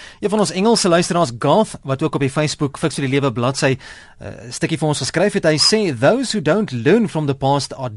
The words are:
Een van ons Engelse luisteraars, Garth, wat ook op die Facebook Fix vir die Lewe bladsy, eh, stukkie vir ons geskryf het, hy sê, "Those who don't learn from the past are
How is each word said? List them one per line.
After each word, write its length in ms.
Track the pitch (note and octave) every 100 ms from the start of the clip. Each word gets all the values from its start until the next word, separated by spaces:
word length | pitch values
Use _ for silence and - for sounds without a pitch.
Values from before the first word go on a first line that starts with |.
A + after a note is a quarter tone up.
| - -
Een 100 | G3+
van 80 | G#3+
ons 120 | G3
Engelse 380 | F3 G#3+ A3+ F#3+
luisteraars, 440 | E3+ E3+ F3 D#3 A#2
Garth, 400 | C#3+ F3+ A3 -
wat 200 | C#3 C3+
ook 120 | D#3
op 60 | D#3+
die 100 | C#3
Facebook 480 | D#3 D3+ - C#3+ -
Fix 160 | D#3+
vir 100 | -
die 160 | C#3 C#3
Lewe 120 | C3+
bladsy, 440 | A#2 B2 C3+ C#3 C3 - - - -
eh, 100 | - - A#2
stukkie 280 | - E3+ -
vir 100 | D#3
ons 100 | D3
geskryf 340 | C3 D#3+ G3+
het, 120 | G3+
hy 120 | E3 D3+
sê, 400 | - A3 G3 A#2+
"Those 340 | C#3 A#3+ B3+
who 100 | G#3+
don't 280 | C#3+ G3 G3+
learn 360 | B2 A2+ A3+ F#3+
from 180 | D#3+ D3
the 80 |
past 400 | C3+ C3+ C#3+ -
are 160 | - B2+